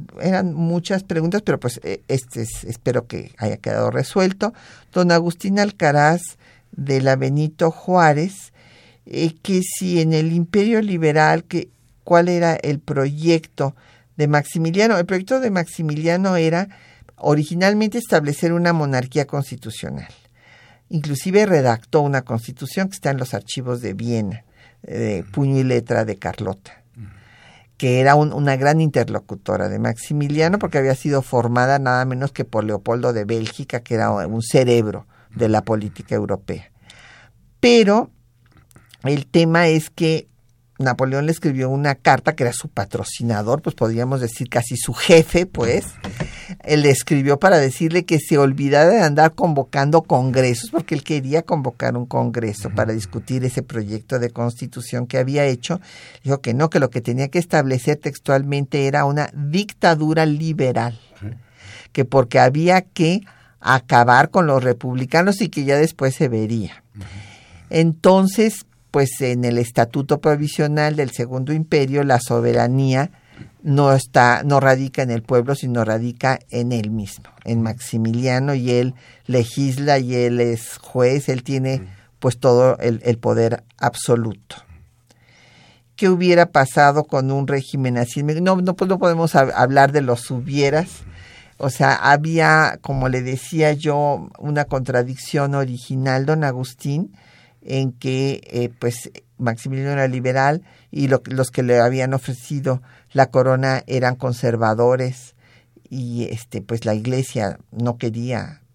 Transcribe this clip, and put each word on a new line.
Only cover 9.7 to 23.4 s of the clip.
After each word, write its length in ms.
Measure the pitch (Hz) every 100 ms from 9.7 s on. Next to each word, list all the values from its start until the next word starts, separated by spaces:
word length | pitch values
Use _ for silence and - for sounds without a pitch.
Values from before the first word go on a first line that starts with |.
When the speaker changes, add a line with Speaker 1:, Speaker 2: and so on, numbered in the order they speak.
| - 185 175
Speaker 1:
en 120 | 160
el 180 | 160 160
Imperio 500 | 170 170 208 214 220
Liberal, 640 | 214 180 156 151 156 160
que, 260 | - 170 - _ _ _
¿cuál 240 | - 170 175
era 260 | 175 170
el 260 | 160 143 147
proyecto 960 | - 139 139 147 165 165 - - 135 - _ _ _ -
de 120 | 147
Maximiliano? 680 | 147 143 170 160 185 226 196
El 80 | 180
proyecto 340 | 185 190 262
de 100 | 247
Maximiliano 840 | 190 165 - 160 151 165 175 190 180
era 320 | 160 170 202 - _ _ - _
originalmente 800 | - 151 151 170 190 208 220 240
establecer 560 | 233 165 151 156 170
una 220 | 170 175
monarquía 520 | 170 143 131 127 151 131
constitucional. 840 | 143 135 117 110 - 69 67 - - _ _ _ - _ _ _
Inclusive 540 | 160 147 143 185 196
redactó 560 | 214 165 127 113 - 156
una 220 | 143 139
constitución 640 | 131 117 - - 135 - 190
que 60 |
está 160 | 196 147
en 80 | 135
los 160 | 123
archivos 480 | 101